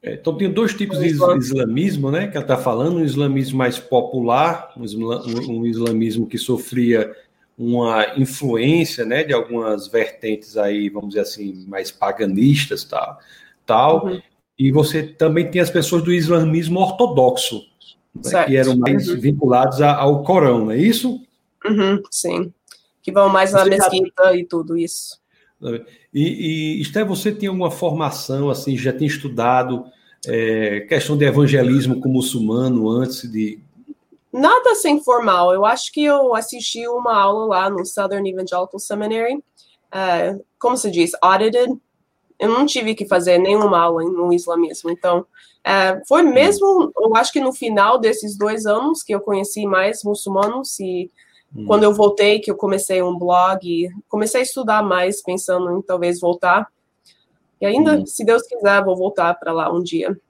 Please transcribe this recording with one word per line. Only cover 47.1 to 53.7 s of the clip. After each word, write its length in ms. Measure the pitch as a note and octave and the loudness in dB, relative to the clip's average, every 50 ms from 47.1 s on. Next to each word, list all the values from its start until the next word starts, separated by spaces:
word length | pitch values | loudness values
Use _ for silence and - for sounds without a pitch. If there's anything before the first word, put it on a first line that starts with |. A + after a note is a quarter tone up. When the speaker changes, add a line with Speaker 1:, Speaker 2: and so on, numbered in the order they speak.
| A3 | 4
Speaker 2:
acho 160 | A3+ A#3 - | 4 2 2
que 100 | - D4+ | 0 -2
no 120 | C4+ C4 C4 | -2 -2 -4
final 460 | - - A3+ A3 G#3 G3 G#3+ B3 B3+ | -4 -6 -2 2 2 4 4 4 2
desses 340 | A3+ A3 G#3+ G#3+ G#3 G#3 G3+ | 2 0 0 0 -6 -10 -6
dois 300 | G3 G#3 G#3+ A3 A3+ G#3+ | -4 -4 -2 -2 -2 0
anos 380 | G#3+ G#3 A3+ B3+ D4 D#4+ D#4+ - | 0 0 0 2 -2 -2 -4 -4
que 120 | - A3 | -4 -4
eu 60 | G3+ | -4
conheci 460 | G3+ - G#3 F#3+ G3 G3+ - G#3 G#3 | -2 -2 -2 -2 -2 -4 -6 -6 -4
mais 360 | G3+ F#3+ F#3 F#3 G3+ A3+ - - | 0 0 2 2 0 -2 -2 -4
muçulmanos 800 | G#3 G#3 G3+ - G3+ G3 F#3+ G3+ G#3+ A#3 B3+ C4+ - - - | -6 -6 -4 -4 -4 -2 0 0 0 -2 -6 -8 -10 -10 -8
e 300 | G3 F#3 F#3 F3+ F3+ F3+ _ _ _ _ _ _ _ _ - | -8 -6 -6 -6 -8 -8 _ _ _ _ _ _ _ _ -16
Speaker 1:
Hum. 120 | - G#2+ | -14 -2
Speaker 2:
quando 160 | G2+ G#3+ G#3 G#3+ | 0 2 4 4
eu 100 | G#3 G#3 | 4 4
voltei, 460 | G#3 G#3+ G#3 G3+ G3+ G#3 G#3 G#3+ A3 | 4 4 2 4 4 2 2 2 2
que 100 | G#3+ - | -2 -6
eu 60 | F#3 | -6
comecei 460 | - - G3 G3 G3 G3 - F#3+ F#3 F3+ | -4 -2 -2 -2 -2 -2 -2 -2 -2 0
um 160 | F3+ F3 F3 | -2 -4 -4
blog, 680 | F3 F3 F3 F3+ F3+ F#3 F#3+ F#3 F#3 F3 | -2 2 2 4 4 2 0 -2 -4 -6